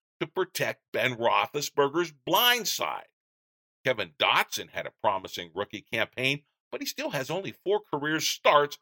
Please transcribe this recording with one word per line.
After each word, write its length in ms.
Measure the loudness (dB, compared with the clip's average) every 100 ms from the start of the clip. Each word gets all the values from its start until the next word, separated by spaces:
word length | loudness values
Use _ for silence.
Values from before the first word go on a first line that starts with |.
| _ _
to 80 | -6
protect 560 | -4 -4 -2 -4 -4 _
Ben 220 | -2 0 2
Roethlisberger's 1000 | 4 4 2 -2 -2 0 2 2 -4 -6 0
blind 420 | 4 4 2 0
side. 400 | -4 -4 -6 -12 _ _ _ _ _ _ _
Kevin 280 | -2 -2 -4 0
Dotson 520 | 2 2 0 -4 -8
had 160 | -10 -10
a 80 | -2
promising 480 | -2 -2 -6 -12 -10
rookie 320 | -8 -8 -8 -8
campaign, 520 | -4 -4 -2 -2 -2 -6 _ _
but 100 | -10
he 60 | -8
still 220 | -8 -6
has 200 | -6 -4
only 220 | -6 -8
four 300 | -8 -2 -2
career 380 | 0 -4 -2 -2
starts 580 | -2 0 4 6 4 0